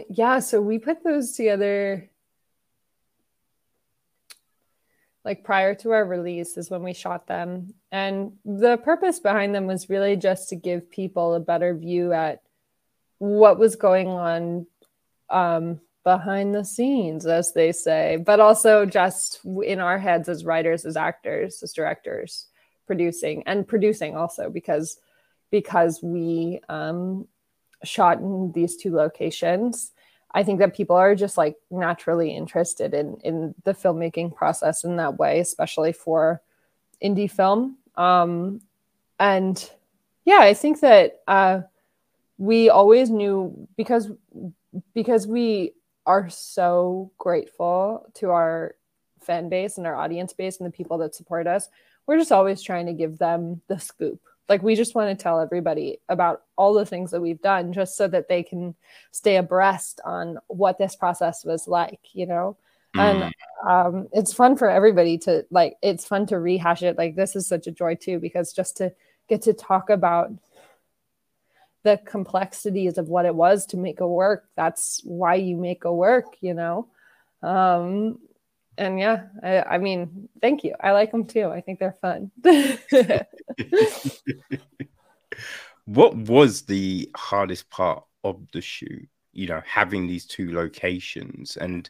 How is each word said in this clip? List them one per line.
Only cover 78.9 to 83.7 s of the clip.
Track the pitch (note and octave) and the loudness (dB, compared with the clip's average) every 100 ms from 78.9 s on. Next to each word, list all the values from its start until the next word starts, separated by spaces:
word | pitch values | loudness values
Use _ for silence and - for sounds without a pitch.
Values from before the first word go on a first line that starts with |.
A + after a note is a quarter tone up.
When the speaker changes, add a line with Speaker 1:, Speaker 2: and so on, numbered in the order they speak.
| F#3+ | -2
Speaker 1:
yeah, | G3+ A3+ F#3 - | 0 -2 -6 -12
I, | F3+ F#3+ | -2 0
I | - F3 | 0 -2
mean, | G3 F#3 F3 F#3 G#3 _ | -2 -4 -6 -12 -20 _
thank | A#3 D4 | 0 0
you. | - - | -4 -2
I | G3 | 2
like | G3+ A3 | 4 2
'em | A#3 G#3 | -2 -4
too. | A3 F#3+ | -2 -2
I | E3+ | -4
think | F3+ F#3+ | -10 -6
they're | F#3+ - | -6 -6
fun. | F3+ - G3 - | -6 -6 -10 2
<laughs> | E4 D4+ C#4 A#3+ - C4+ F#3 - - - - - - | 6 6 4 -2 2 4 4 2 -2 -12 -14 -12 0